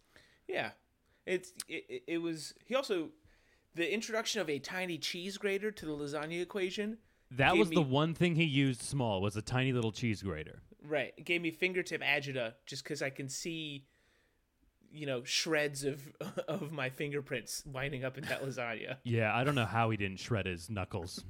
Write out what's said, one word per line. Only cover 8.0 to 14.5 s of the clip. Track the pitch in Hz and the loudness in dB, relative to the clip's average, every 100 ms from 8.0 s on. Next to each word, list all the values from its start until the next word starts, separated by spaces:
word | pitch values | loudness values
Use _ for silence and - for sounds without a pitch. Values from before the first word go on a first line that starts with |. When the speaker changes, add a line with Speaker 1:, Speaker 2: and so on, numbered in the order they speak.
| 160 | 4
Speaker 2:
thing | 156 175 | 4 4
he | 160 | 6
used | 165 135 139 120 | 4 6 4 2
small, | - 139 117 95 | -2 0 2 4
was | 101 | 2
a | 104 | 0
tiny | - 123 131 | 0 2 4
little | 123 113 | 4 2
cheese | - 120 98 | 2 0 0
grater. | 98 78 78 - - - | -2 -4 -8 -14 -20 -20
Speaker 1:
Right. | 147 147 120 - | -2 -2 -2 -6
It | |
gave | 160 175 | 0 2
me | 165 | 2
fingertip | 160 185 180 175 160 | 0 0 0 -2 0
agita | 131 147 139 131 113 - - | 2 2 2 -2 -4 -6 -10
just | 135 | -10
'cause | - 143 | -6 -4
I | 143 | -4
can | 135 135 | -4 -8
see, | - 175 160 151 139 135 _ _ _ _ _ _ | -6 -6 -6 -6 -10 -14 _ _ _ _ _ _